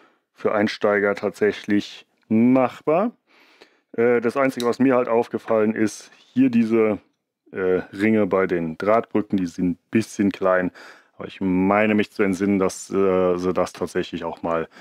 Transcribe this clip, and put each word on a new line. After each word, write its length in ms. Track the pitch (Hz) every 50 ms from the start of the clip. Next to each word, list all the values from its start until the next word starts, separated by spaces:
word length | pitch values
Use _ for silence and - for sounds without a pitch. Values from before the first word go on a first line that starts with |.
| _ _ _ _ _ _ _
für 180 | - - 104
Einsteiger 600 | 104 107 107 107 - - - 107 104 101 98 101 101
tatsächlich 920 | - - 98 - - 107 101 98 - - - 104 101 - - - - - _ _ _ _ -
machbar. 840 | 110 110 117 123 127 131 127 117 - - - 151 156 175 208 240 - _ _ _ _ _ _ _ _ - - _ _ _ _ _
Äh, 280 | - - 117 120 120 120
das 160 | 113 120 110
Einzige, 300 | 139 135 135 - 123 120
was 120 | 120 113 -
mir 160 | 127 139 127
halt 140 | 123 123 117
aufgefallen 680 | 117 117 117 - - 110 - - 113 110 107 110 110
ist, 360 | 113 110 101 - - - - _ _
hier 320 | _ _ - 123 135 131
diese, 480 | 117 117 117 110 113 113 110 107 104 95 _ _ _ _ _ _ _ _ _ _
äh, 280 | - - 92 92 92 90 - -
Ringe 340 | - 98 101 110 110 107 104
bei 200 | 90 98 95 95
den 300 | 90 92 85 82 80 80
Drahtbrücken, 640 | - 95 98 110 117 110 - - 110 101 - - 98
die 80 | 92
sind 240 | 85 - - 90 90
ein 80 | 85 - _ -
bisschen 400 | - 113 107 - - - 101 98
klein. 400 | - - 95 92 92 92 92 90 - - - - - - _ _ _
Aber 100 | - 95
ich 140 | 90 - -
meine 540 | 98 92 90 92 95 98 101 104 107 107 107
mich 180 | 104 101 -
zu 100 | - -
entsinnen, 360 | 104 95 95 85 101 101 101 95
dass, 320 | 95 92 - - - -
äh, 460 | 98 98 98 95 92 92 92 90 90
sie 160 | 87 90 92
das 200 | 87 92 90 -
tatsächlich 520 | - - 90 82 - 92 87 - - 82 85
auch 180 | 85 78 -
mal, 260 | - 87 82 82 80 - - -